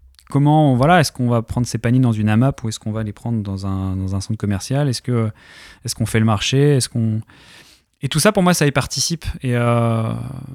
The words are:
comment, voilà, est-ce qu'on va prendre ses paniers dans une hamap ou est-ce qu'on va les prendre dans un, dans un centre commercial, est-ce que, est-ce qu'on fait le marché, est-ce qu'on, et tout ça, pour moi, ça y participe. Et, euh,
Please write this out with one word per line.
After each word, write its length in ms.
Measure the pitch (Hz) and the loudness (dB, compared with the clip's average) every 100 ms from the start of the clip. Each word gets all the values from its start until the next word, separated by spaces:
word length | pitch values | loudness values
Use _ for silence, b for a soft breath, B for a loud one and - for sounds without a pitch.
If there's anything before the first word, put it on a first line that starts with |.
| - _ - | -20 _ -4
comment, 440 | 143 147 156 151 | 2 4 4 4
voilà, 260 | 123 139 180 | 4 4 4
est-ce 100 | 143 | 2
qu'on 180 | - 123 | 0 0
va 140 | 117 | 0
prendre 240 | 113 - 123 | 0 -4 -4
ses 120 | 113 | -2
paniers 220 | 117 127 | 0 2
dans 120 | 127 | 2
une 160 | 107 107 | 2 2
hamap 340 | 107 131 139 | 4 2 0
ou 60 | 113 | -8
est-ce 100 | - | -8
qu'on 140 | 110 | -8
va 100 | 107 | -6
les 100 | 107 | -6
prendre 300 | 98 117 117 | -8 -6 -6
dans 240 | 101 98 98 | -4 -6 -4
un, 300 | 95 95 92 | -4 -2 -4
dans 180 | 95 | -4
un 60 | 98 | -4
centre 180 | - 110 | -4 -4
commercial, 500 | 101 98 - 135 147 | -2 -4 -2 -2 -2
est-ce 140 | 120 | -2
que, 280 | - 120 110 B B B B B | -2 -2 -2 B B B B B
est-ce 100 | 117 | -12
qu'on 120 | - 113 | -6 -2
fait 140 | 113 | 2
le 40 | 110 | 2
marché, 500 | 104 - 135 143 143 | 2 0 2 4 2
est-ce 120 | - | 0
qu'on, 320 | 120 113 110 - B B B B B B _ | -2 -2 -2 -6 B B B B B B _
et 40 | 135 | -4
tout 100 | 156 | 0
ça, 140 | 208 | 2
pour 100 | 208 | 2
moi, 100 | 175 | 2
ça 140 | 175 147 | 4 2
y 60 | |
participe. 520 | 135 - - - 165 - - | 0 -4 -4 -4 -6 -8 -6
Et, 120 | 131 | -2
euh, 480 | 120 120 120 117 113 113 117 123 131 - | 0 2 2 2 0 -2 -4 -8 -12 -14